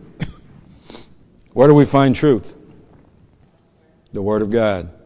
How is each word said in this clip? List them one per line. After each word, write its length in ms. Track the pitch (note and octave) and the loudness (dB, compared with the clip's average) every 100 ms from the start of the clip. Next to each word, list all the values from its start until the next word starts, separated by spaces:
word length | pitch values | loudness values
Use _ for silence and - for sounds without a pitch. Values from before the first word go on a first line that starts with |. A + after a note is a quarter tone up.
| - - | -20 -14
<coughs> 1300 | - - - - - - - - - - _ _ _ | -14 -16 -20 -20 -20 -20 -20 -20 -20 -20 _ _ _
Where 160 | A2+ C#3+ | 2 4
do 60 | |
we 100 | D3 | 6
find 320 | C3+ C#3 C3+ A#2 | 4 2 0 0
truth? 400 | D3+ A2 - - - - - _ _ _ _ _ _ _ _ _ _ _ _ | 0 -2 -6 -20 -20 -20 -20 _ _ _ _ _ _ _ _ _ _ _ _
The 100 | G#2 | -10
Word 200 | G2 G#2+ | -4 -4
of 80 | G#2 | -2
God. 400 | A#2 G#2+ F#2 E2+ - | -2 -2 -4 -10 -18